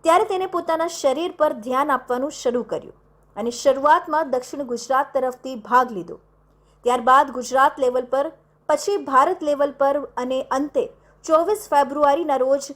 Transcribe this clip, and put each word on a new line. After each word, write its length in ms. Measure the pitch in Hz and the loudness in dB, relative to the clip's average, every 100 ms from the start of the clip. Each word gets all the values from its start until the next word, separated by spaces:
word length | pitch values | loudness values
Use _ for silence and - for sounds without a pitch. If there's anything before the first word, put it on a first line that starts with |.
ત્યારે 200 | 330 349 | 4 4
તેને 220 | 440 381 381 | 2 -2 -2
પોતાના 420 | 359 339 320 330 | -4 -2 -2 -2
શરીર 400 | - 277 262 349 | -2 -2 0 -4
પર 160 | 359 302 269 | 0 -2 -2
ધ્યાન 340 | 226 254 302 | -4 -2 0
આપવાનું 400 | 254 - 247 277 - | -2 -2 -4 -4 -4
શરૂ 260 | 254 240 | -4 -2
કર્યું 320 | 220 160 - - _ _ _ - | -4 -8 -10 -20 _ _ _ -8
અને 140 | 226 | -8
શરૂઆતમાં 760 | 240 277 269 285 330 349 302 311 | -2 0 2 4 2 2 -2 0
દક્ષિણ 360 | 247 254 277 262 | -4 -6 -10 -8
ગુજરાત 440 | 233 - 262 277 | -8 -2 -2 -2
તરફથી 440 | 269 254 247 262 262 | -2 -4 -6 -12 -14
ભાગ 300 | 208 254 247 | 0 2 2
લીધો, 240 | 208 170 - _ _ _ _ _ _ | -4 -12 -16 _ _ _ _ _ _
ત્યારબાદ 480 | 240 247 233 262 285 | -2 0 4 4 4
ગુજરાત 480 | 247 240 254 277 294 | -2 -2 2 2 2
લેવલ 260 | 254 254 247 | 0 0 -2
પર, 200 | 262 302 - _ _ - | -2 -2 -8 _ _ -2
પછી 280 | 302 - 403 | -2 0 -4
ભારત 380 | 285 269 294 370 | 2 4 4 0
લેવલ 320 | 302 285 285 | -2 0 -2
પર 220 | 277 277 285 269 - | 2 0 0 -4 -8
અને 220 | 254 262 269 | -4 -4 -4
અંતે 340 | 262 294 277 - - _ _ | -4 -2 -4 -4 -10 _ _
ચોવીસ 420 | - 320 339 415 - | 2 2 2 -2 0
ફેબ્રુઆરીના 680 | 294 269 285 285 285 320 269 | 2 2 2 2 2 0 0
રોજ 320 | 262 277 277 | 2 0 -2